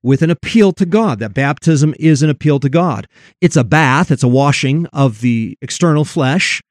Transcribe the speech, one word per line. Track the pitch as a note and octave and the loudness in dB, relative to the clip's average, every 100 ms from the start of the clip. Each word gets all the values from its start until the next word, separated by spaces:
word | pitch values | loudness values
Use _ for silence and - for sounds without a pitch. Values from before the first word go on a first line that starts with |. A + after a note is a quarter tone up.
with | A#2+ C3+ | -2 0
an | E3 | 0
appeal | E3+ - A3+ G3 | -2 -2 2 2
to | - | 2
God, | F3 G#3+ G#3+ G#2+ | -2 0 0 -4
that | A2+ | -6
baptism | - C#3 D3+ E3 D3 D3+ - | -4 -2 -2 0 2 0 0
is | D#3+ C3+ | 2 2
an | D3+ | 0
appeal | C#3+ D3+ C#3 | 0 -2 0
to | C#3 | 0
God. | D#3+ F3+ G#2+ G#2 _ _ _ | 0 -2 -4 -10 _ _ _
It's | E3+ | 0
a | C#3+ | 2
bath, | G#2+ D#3 C#3+ C#3 F3 | 2 2 2 2 0
it's | C3+ | 0
a | B2 | 2
washing | B2+ C#3+ C#3 C3+ D3+ E3+ | 2 2 0 -2 -2 -4
of | C#3+ C3+ G#2+ | -2 -2 0
the | B2 A2+ A2 - | -2 -2 -4 -10
external | - - F3 D3+ | -12 -2 0 0
flesh | D3 E3 C3 F3 - - - | -2 -2 -2 -2 -2 -6 -10